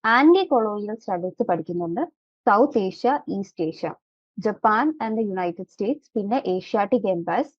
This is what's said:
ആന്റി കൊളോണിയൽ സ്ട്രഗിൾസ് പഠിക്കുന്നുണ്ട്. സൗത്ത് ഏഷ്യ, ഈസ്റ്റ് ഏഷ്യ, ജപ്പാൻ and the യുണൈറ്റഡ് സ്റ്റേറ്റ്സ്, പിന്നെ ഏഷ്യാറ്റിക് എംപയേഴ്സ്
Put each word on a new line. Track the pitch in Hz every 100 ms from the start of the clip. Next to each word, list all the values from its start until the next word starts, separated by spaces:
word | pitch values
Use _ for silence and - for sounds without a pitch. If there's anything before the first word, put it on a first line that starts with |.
| 220
ആന്റി | 240 294 359
കൊളോണിയൽ | 359 254 220 208 208 220
സ്ട്രഗിൾസ് | - 180 180 -
പഠിക്കുന്നുണ്ട്. | 214 170 156 175 170 180 339 _ _ _ -
സൗത്ത് | 208 294 262
ഏഷ്യ, | 190 - 247 277 -
ഈസ്റ്റ് | 196 190 -
ഏഷ്യ, | 160 160 165 - _ _ _ -
ജപ്പാൻ | 214 214 220 214 302 311 220
and | 220
the | 214
യുണൈറ്റഡ് | 185 180 175 185
സ്റ്റേറ്റ്സ്, | _ 202 285 _ 220
പിന്നെ | 202 254 185
ഏഷ്യാറ്റിക് | 185 - 220 202 247 196
എംപയേഴ്സ് | 175 170 180 302